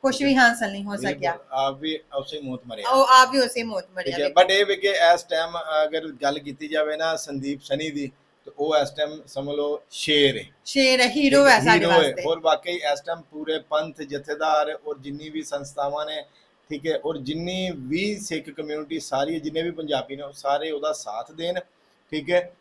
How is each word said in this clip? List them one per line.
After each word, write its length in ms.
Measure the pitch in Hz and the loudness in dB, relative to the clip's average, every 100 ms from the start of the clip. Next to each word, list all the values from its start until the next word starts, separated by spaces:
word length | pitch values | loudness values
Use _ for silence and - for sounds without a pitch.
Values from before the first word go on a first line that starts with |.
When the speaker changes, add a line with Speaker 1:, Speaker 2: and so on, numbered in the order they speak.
Speaker 1:
ਕੁਛ 200 | 269 262 | 0 0
ਵੀ 40 | 277 | 2
Speaker 2:
ਬਿਲਕੁਲ। 180 | 262 | 6
Speaker 1:
ਹਾਸਲ 280 | 240 233 220 | 6 4 -4
ਨਹੀਂ 120 | 196 | -6
ਹੋ 120 | 202 202 | -8 -4
ਸਕਿਆ। 360 | 196 185 175 | -4 -2 -4
Speaker 2:
ਬਿਲਕੁਲ, 160 | 170 - | -4 -6
ਆਪ 280 | 131 135 135 | -2 -2 -2
ਵੀ 200 | 156 156 - 143 | -6 -8 -6 -8
ਉਸੇ 240 | 135 151 | -8 -10
ਮੌਤ 180 | 139 127 120 | -10 -10 -12
ਮਰਿਆ। 220 | - 208 | -8 0
Speaker 1:
ਉਹ 160 | 269 262 | 2 8
ਆਪ 260 | 254 254 | 8 8
ਵੀ 80 | 269 | 4
ਉਸੇ 240 | 240 240 | 0 -2
ਮੌਤ 220 | 226 202 - 185 | -6 -6 -8 -8
ਮਰਿਆ। 220 | 180 - | -6 -2
Speaker 2:
ਠੀਕ 80 | 143 | 2
ਹੈ, 180 | 147 | 4
but 80 | 175 | 6
ਇਹ 140 | 196 202 | 4 2
ਵੀ 100 | 190 | 0
ਕਿ 120 | 196 | 0
ਇਸ 360 | 190 170 175 | 4 4 4
ਟਾਈਮ 340 | - 160 165 170 156 156 | 2 -2 -2 -6 -2 0
ਅਗਰ 240 | 156 160 160 | 0 -2 -6
ਗੱਲ 320 | 131 139 147 | -4 -4 -4
ਕੀਤੀ 280 | 143 135 151 | -8 -12 -6
ਜਾਵੇ 300 | 156 151 151 | -2 -2 -2
ਨਾ 180 | 160 160 | -4 -4
ਸੰਦੀਪ 460 | 156 139 139 143 | -6 -8 -8 -8
ਸਨੀ 300 | - 143 156 | -6 -6 -4
ਦੀ, 200 | 147 139 _ _ _ - | -6 -10 _ _ _ -20
ਤੇ 60 | - | -6
ਉਹ 180 | 147 151 | 0 2
ਇਸ 120 | 139 | 0
ਟਾਈਮ 320 | - 151 156 139 | -2 -6 -6 -12
ਸਮਝ 280 | - 143 147 | -10 -6 -4
ਲਓ 260 | 147 147 _ | -2 -4 _
ਸ਼ੇਰ 460 | - - 151 139 117 | -10 2 4 4 2
ਹੈ। 60 | 95 _ - | -10 _ -6
Speaker 1:
ਸ਼ੇਰ 360 | 277 262 254 | 2 4 4
ਹੈ, 60 | 240 | 2
ਹੀਰੋ 380 | 269 277 277 277 | 4 4 8 8
ਹੈ 120 | 226 | 8
Speaker 2:
ਠੀਕ 80 | 240 | 8
ਹੈ, 40 | |
Speaker 1:
ਸਾਡੇ 140 | 214 170 | 4 6
Speaker 2:
ਹੀਰੋ 60 | |
ਹੈ। 60 | 170 | 4
Speaker 1:
ਵਾਸਤੇ। 240 | 151 127 147 | 4 0 -2
Speaker 2:
ਹੋਰ 140 | 165 | 0
ਬਾਕੀ 320 | 160 151 175 | 2 2 0
ਇਸ 300 | 175 151 143 | -4 -2 -4
ਟਾਈਮ 200 | - 170 | -4 -10
ਪੂਰੇ 380 | - 151 151 156 | -10 -12 -6 -6
ਪੰਥ, 420 | - 202 160 156 | -2 -4 -4 -10
ਜਥੇਦਾਰ 760 | 143 143 143 151 156 151 147 156 151 | -10 -10 -8 -4 0 0 0 -4 -10
ਔਰ 100 | 143 | -10
ਜਿੰਨੀ 320 | 139 147 156 | -10 -12 -10
ਵੀ 140 | 156 | -10
ਸੰਸਥਾਵਾਂ 640 | 151 143 139 - 143 143 151 | -8 -8 -8 -6 -6 -4 -6
ਨੇ, 160 | 156 147 _ _ _ _ | -10 -12 _ _ _ _
ਠੀਕ 180 | 151 156 | -8 -4
ਹੈ, 120 | 156 147 | -4 -4
ਔਰ 120 | 156 | -8
ਜਿੰਨੀ 540 | 131 156 175 185 185 160 | -6 -6 -6 -4 -6 -6
ਵੀ 400 | 127 160 202 208 | -6 -4 -4 -6
ਸਿੱਖ 340 | - 160 - | -6 -8 -10
ਕਮਿਊਨਿਟੀ 500 | 143 151 151 147 160 | -12 -8 -8 -8 -8
ਸਾਰੀ 340 | - 135 143 | -4 -2 -2
ਹੈ, 60 | 165 | -4
ਜਿੰਨੇ 220 | 151 156 | -6 -6
ਵੀ 100 | 165 | -6
ਪੰਜਾਬੀ 440 | 165 156 143 - 139 | -6 -4 -4 -4 -12
ਨੇ, 80 | |
ਉਹ 80 | 143 | -14
ਸਾਰੇ 400 | 143 139 143 160 | -8 -2 -2 -2
ਉਹਦਾ 220 | 151 151 | -4 -4
ਸਾਥ 380 | 156 - 107 117 | -6 -8 -10 -10
ਦੇਣ, 280 | 160 170 180 175 _ _ _ _ | -8 -6 -6 -8 _ _ _ _
ਠੀਕ 180 | 151 143 | -8 0
ਹੈ। 240 | 180 180 _ | 0 0 _